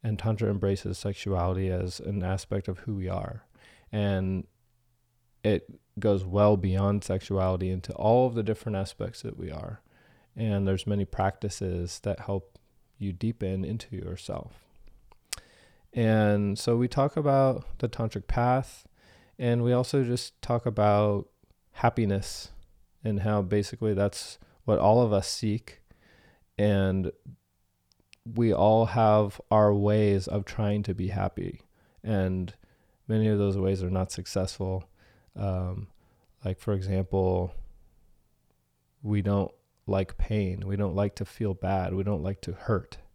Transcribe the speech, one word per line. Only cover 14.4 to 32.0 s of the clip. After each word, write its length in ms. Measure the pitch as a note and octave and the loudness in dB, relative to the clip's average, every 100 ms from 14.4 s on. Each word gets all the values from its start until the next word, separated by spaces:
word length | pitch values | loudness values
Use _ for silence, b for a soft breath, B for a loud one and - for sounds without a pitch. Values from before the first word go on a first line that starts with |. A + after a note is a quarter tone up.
| - - _ - - - - - _ B B B B B B | -10 -18 _ -20 -20 -20 -20 -20 _ B B B B B B
And 680 | - A2+ A2 G#2 G#2 G2+ G2+ | 0 4 4 4 2 0 -2
so 160 | - A#2 | 0 2
we 120 | B2 | 2
talk 280 | - C#3+ - | 2 0 0
about 500 | D3 C#3 C3+ B2+ - - | 2 4 4 2 -6 -6
the 100 | A#2+ | -6
tantric 400 | - A2+ G#2 - | -2 -4 -4 -2
path, 600 | - A#2+ C3 B2+ - - b b b b b | 0 2 2 -2 -12 -20 b b b b b
and 240 | B2 A#2+ | 0 2
we 80 | A#2+ | 4
also 320 | B2 B2+ C#3 | 2 2 0
just 360 | B2 B2 - _ | 0 -2 -4 _
talk 240 | - A#2+ B2+ | -2 -2 0
about 640 | G#2+ G#2 G#2 G#2 G2+ - _ _ _ _ | 2 4 6 4 0 -4 _ _ _ _
happiness 760 | - A#2+ - G#2+ G2 - - - - - _ _ _ | -2 0 2 0 0 -4 -10 -14 -18 -20 _ _ _
and 180 | - G2+ | -4 -2
how 200 | G2+ G#2+ | 0 0
basically 520 | F#2+ G#2 G2+ - A2 | 2 0 -2 -4 -2
that's 440 | G2 G2+ - - - b b - | 0 0 -2 -14 -18 b b -2
what 140 | G#2+ | 4
all 220 | G2 A#2 | 6 6
of 120 | A#2+ | 6
us 140 | G2+ F#2+ | 2 0
seek. 520 | - G#2+ G#2+ - - _ b b b b b b - | -4 -2 -4 -6 -20 _ b b b b b b 0
And 540 | G#2 G2 F#2+ F#2+ F2+ - - - _ _ _ _ _ _ _ _ - A2+ | 2 4 2 0 -2 -6 -18 -20 _ _ _ _ _ _ _ _ -8 0
we 180 | A#2 | 2
all 340 | G2+ G2+ A2 A2+ | 6 6 6 4
have 520 | A#2+ A2 G#2+ G#2 - - | 4 6 6 4 -4 2
our 240 | G#2+ G#2 | 4 6
ways 540 | G2+ G#2 G#2+ G#2+ G2 F#2+ | 4 4 4 4 2 0
of 160 | G2+ | -4
trying 400 | G2 - G#2 G#2 | -4 -2 0 0
to 100 | G#2 | -2
be 140 | G2 F#2 | -4 -2
happy, 540 | G2 F#2+ - F2+ - _ b b b | -2 -2 -4 -8 -10 _ b b b